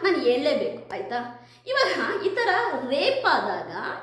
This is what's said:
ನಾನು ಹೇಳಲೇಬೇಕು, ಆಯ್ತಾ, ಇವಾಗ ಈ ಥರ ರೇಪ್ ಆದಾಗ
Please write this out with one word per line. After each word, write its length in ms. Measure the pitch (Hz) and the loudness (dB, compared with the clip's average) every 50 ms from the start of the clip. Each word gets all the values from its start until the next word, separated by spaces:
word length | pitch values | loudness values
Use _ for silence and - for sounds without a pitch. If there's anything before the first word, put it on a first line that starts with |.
| - | 2
ನಾನು 160 | 392 349 294 | 2 2 4
ಹೇಳಲೇಬೇಕು, 640 | 247 240 247 254 285 302 277 226 - - - - - - 185 | 4 2 2 4 2 2 2 2 0 -2 -4 -8 -12 -10 -10
ಆಯ್ತಾ, 260 | - - - 240 240 240 240 - - - - - - _ | -8 -8 -6 -6 -6 -6 -8 -12 -16 -20 -20 -20 -20 _
ಇವಾಗ 560 | - 523 539 523 - 523 - - - 427 392 - | -2 2 2 2 2 2 0 -2 -2 -2 0 -2
ಈ 20 | 370 | 0
ಥರ 220 | - 494 466 415 359 392 480 440 311 254 - 247 | 0 2 2 2 2 2 2 0 -2 -4 -2 -2
ರೇಪ್ 380 | 262 294 359 508 554 539 - | 0 2 2 2 2 2 2
ಆದಾಗ 460 | 370 311 254 - 214 185 175 160 - 165 185 143 143 - - | 2 2 2 2 -2 -4 -4 -6 -8 -8 -8 -6 -6 -8 -8